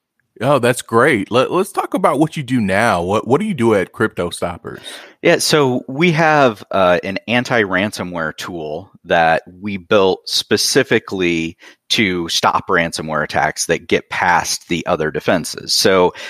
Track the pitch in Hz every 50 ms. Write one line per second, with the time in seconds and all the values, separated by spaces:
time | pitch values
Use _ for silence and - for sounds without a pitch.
0 | _ _ _ _ _ _ _ - 110 135 147 135 117 120 127 - - - 113 113
1 | 123 156 147 101 - - 101 123 127 - 143 175 202 - - 370 403 - - 226
2 | 180 180 151 135 160 156 - 165 139 117 131 123 107 95 95 101 117 117 98 87
3 | 87 90 101 110 - 107 123 160 214 220 190 127 117 117 110 98 90 - - -
4 | 110 104 - - 87 85 - - 92 85 87 - - - - - - - - -
5 | - - - _ - 170 170 - - - - 151 143 131 123 127 - - - 139
6 | 175 180 156 156 170 156 156 147 139 123 104 101 - - - 98 95 90 90 -
7 | - 98 95 92 - - 117 123 120 - 131 120 107 95 92 90 98 107 - -
8 | 101 90 87 85 80 78 - - - - - 85 76 76 76 78 - - _ -
9 | _ 85 90 85 82 82 80 - - 87 90 90 98 104 101 95 87 _ 117 104
10 | 95 92 90 - - - - - - - 113 101 - - - 139 127 - 127 110
11 | - - 104 95 92 87 85 82 82 82 82 - - - - _ _ _ - -
12 | 110 95 90 87 82 80 - - - - - - - - 98 87 82 82 - -
13 | 82 78 78 76 76 - - 80 71 76 - - - - 82 73 - - 101 80
14 | - _ - - 95 90 87 80 - - - - - - 90 82 - - 90 78
15 | 78 78 71 - - - 104 82 78 - - - - - - - - 104 95 92
16 | 90 85 - - - -